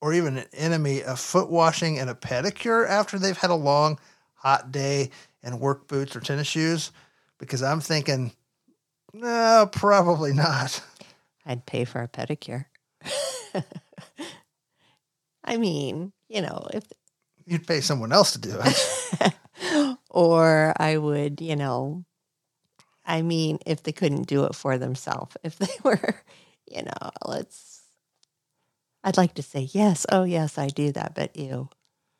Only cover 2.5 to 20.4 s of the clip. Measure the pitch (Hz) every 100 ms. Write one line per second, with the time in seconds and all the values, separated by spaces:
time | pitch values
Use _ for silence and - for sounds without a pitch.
2.5 | - 233 226 226 202 202 196 190 175 185
3.5 | 170 139 143 151 151 _ _ _ _ 135
4.5 | 135 131 139 139 139 131 - - _ 123
5.5 | 123 135 139 - 139 139 120 113 143 143
6.5 | 160 160 165 - - _ _ _ - -
7.5 | 127 135 160 - 156 139 135 120 - _
8.5 | _ _ _ _ _ _ 214 240 233 226
9.5 | 226 208 - 202 202 175 160 147 139 160
10.5 | 135 131 - - - - _ _ _ 156
11.5 | 123 - - 123 123 120 - 120 147 -
12.5 | 127 - _ _ _ - 571 554 523 415
13.5 | - - - _ - - - 339 - _
14.5 | _ _ _ _ _ _ _ _ _ -
15.5 | 233 214 151 135 135 190 _ - 214 175
16.5 | - - 214 - - _ _ _ _ -
17.5 | 165 - 156 135 139 110 175 196 117 107
18.5 | - 123 - 523 523 508 - - - _
19.5 | - 370 311 285 254 _ - 170 165